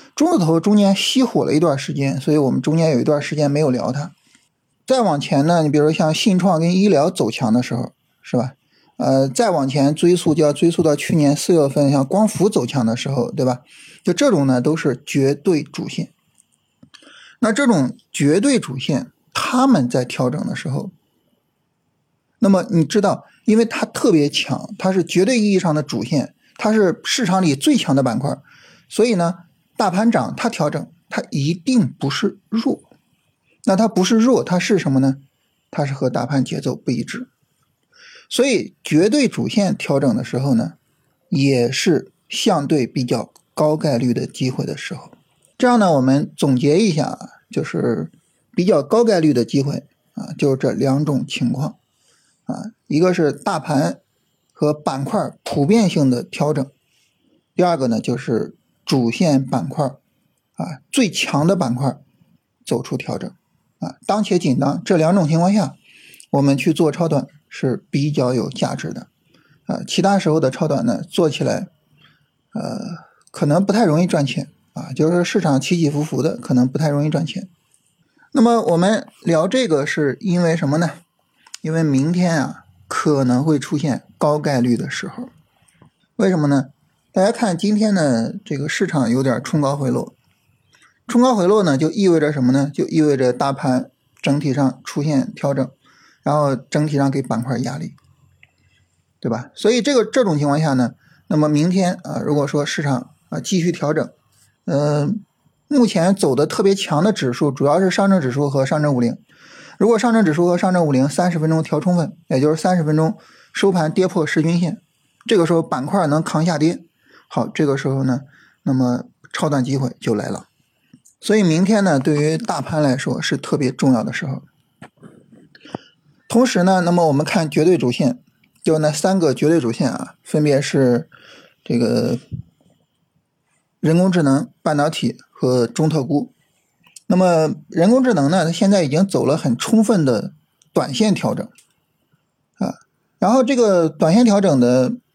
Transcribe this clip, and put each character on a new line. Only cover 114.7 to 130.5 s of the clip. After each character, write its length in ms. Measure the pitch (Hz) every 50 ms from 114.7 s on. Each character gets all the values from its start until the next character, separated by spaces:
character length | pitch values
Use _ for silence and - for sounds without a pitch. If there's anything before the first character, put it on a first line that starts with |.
| - - _ _ _ _ _ _ _ _ -
这 100 | - 233
个 80 | 196 165
时 80 | 156 175
候 100 | 165 160
板 220 | 165 - 131 131
块 220 | 156 185 202 175
能 160 | 147 147 156 160
扛 240 | - - 156 160
下 100 | 175 170
跌， 280 | 147 151 165 175 - - _ _ _ _ _ _ - _ _
好， 200 | - - 120 -
这 160 | - - 156
个 140 | 143 139 139
时 100 | - 135
候 160 | 135 135 135
呢， 160 | 131 127 131 - - _ _ _ _ _ _ -
那 100 | - 135
么 320 | 131 127 123 123 120 - - _ _ _ - -
超 160 | - - 156
短 160 | 143 139 127
机 140 | 131 135 135
会 180 | 135 - - -
就 160 | - - 113
来 140 | 104 - -
了。 200 | 98 - - _ _ _ _ _ _ _ _ _ _ - _ _ _ _
所 160 | - - 202
以 80 | 214 202
明 220 | 175 156 165 190
天 180 | 180 220 208 196
呢， 160 | 185 156 135
对 220 | 127 - 151 147
于 160 | 147 156 160
大 240 | 156 233 - 180 151
盘 220 | 131 - 170 156 151
来 120 | 139 127
说 260 | 143 - 147 160 - 160
是 160 | - 170 139
特 180 | - - -
别 160 | 143 - 123 -
重 220 | - - 139 127
要 100 | 113 107
的 80 | - 135
时 140 | - -
候。 160 | 139 135 - - - _ _ _ _ _ _ - - _ _ - - - - _ _ - - - _ _ - - - - - - _ _ _ _ _ _ _ _ -
同 180 | - 233 262
时 160 | 247 - 190 175
呢， 200 | 185 190 185 180
那 100 | 170 175
么 160 | 175 170 156
我 40 | 143
们 120 | 139 151
看 260 | - - - 160 151
绝 140 | 143 - 151
对 140 | 180 185 151
主 120 | 131 123
线， 280 | 120 - 160 127 123 - _ _ _ _ _ _ _ _ -
就 160 | - 160 156
那 140 | 151 151 147
三 260 | 151 - 190 190 190
个 140 | 165 147 127
绝 160 | - 151 151
对 100 | 165 165
主 140 | - 113 117
线 180 | - 160 131
啊， 240 | - - - - - _ _
分 220 | - - 156 151
别 160 | 147